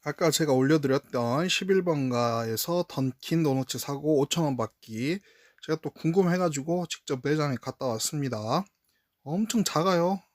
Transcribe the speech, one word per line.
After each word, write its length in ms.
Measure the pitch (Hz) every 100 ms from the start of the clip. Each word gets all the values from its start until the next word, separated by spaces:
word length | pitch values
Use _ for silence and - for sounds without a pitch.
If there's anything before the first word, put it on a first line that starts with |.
아까 280 | 151 147 170
제가 220 | 143 156
올려드렸던 920 | 127 135 156 143 131 - 127 120 131 180
십일 340 | - 190 190
번가에서 1040 | 180 151 131 120 120 117 113 113 - 175 175
던킨 540 | - 131 - - 165
도너츠 360 | 156 131 131 127
사고 400 | - 139 147 151
오천 240 | 143 -
원 120 | 156 127
받기, 640 | 110 _ - 110 131 190 _ _ _ _ -
제가 120 | 160
또 80 | 151
궁금해가지고 960 | - 160 170 185 180 180 139 135 175 170
직접 320 | - - 139
매장에 340 | 123 151 147 123
갔다 240 | - - 135
왔습니다. 800 | 110 - 151 139 113 107 143 196 _ _ _ _ _
엄청 380 | 135 170 220 233
작아요. 600 | 190 151 180 180 170 190 _